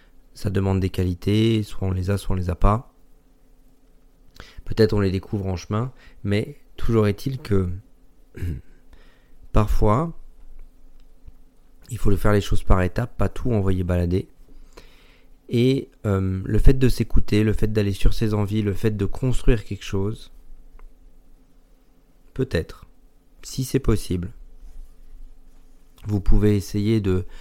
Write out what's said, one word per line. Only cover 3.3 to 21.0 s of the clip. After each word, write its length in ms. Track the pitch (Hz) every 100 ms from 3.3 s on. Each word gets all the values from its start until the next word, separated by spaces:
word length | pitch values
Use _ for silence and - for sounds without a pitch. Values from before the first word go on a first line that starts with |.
| _ _ _ _ _ _ _ _ _ - - - - -
Peut-être 280 | - 110
on 60 | 104
les 120 | 98
découvre 360 | 95 - 104 95
en 80 | 92
chemin, 380 | - 107 127 - - -
mais 360 | 107 101 131 143 - -
toujours 320 | - 113 104
est-il 320 | 98 135 131
que 300 | - 98 90 95 - - - - - -
<clears throat> 60 | 85 67 - - - - - - _ - -
parfois, 600 | - 104 - 107 110 170 - - - - - - - - - - - - - - _ - - -
il 80 | 110
faut 120 | 104
le 80 | 98
faire 160 | 107
les 80 | 104
choses 220 | - -
par 180 | - 95
étapes, 340 | 90 - 120 -
pas 140 | 98
tout 220 | - 123
envoyer 320 | 110 98 95
balader. 440 | 90 90 87 92 - - - - - - - - - - - - -
Et, 440 | 120 127 139 - _ 107
euh, 340 | 95 95 95
le 140 | 95 107
fait 160 | 139
de 160 | 131 127
s'écouter, 540 | - 117 - - 104
le 100 | 107
fait 180 | 104 110
d'aller 220 | 107 101
sur 220 | 95 - -
ses 180 | 110
envies, 300 | 107 101 107
le 100 | 101
fait 240 | 92 113 107
de 80 | 98
construire 580 | - 127 120 - 117
quelque 220 | - 101 -
chose, 460 | 101 98 113 - - - - - - - -